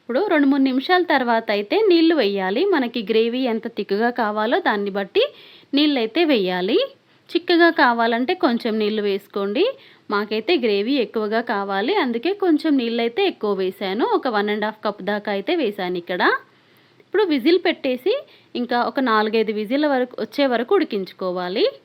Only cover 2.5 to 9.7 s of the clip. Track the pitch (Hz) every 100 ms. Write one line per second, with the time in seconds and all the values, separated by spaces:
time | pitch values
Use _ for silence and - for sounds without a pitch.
2.5 | 214 403 330 240 240 202 220 233 247 262
3.5 | 220 226 226 202 196 233 240 214 214 214
4.5 | 330 320 208 202 196 196 392 554 - -
5.5 | - _ 277 302 269 220 311 339 240 185
6.5 | 180 180 339 539 - _ _ _ 339 339
7.5 | 339 339 330 269 233 233 233 254 370 311
8.5 | 233 233 220 214 214 202 196 - 208 196
9.5 | 208 453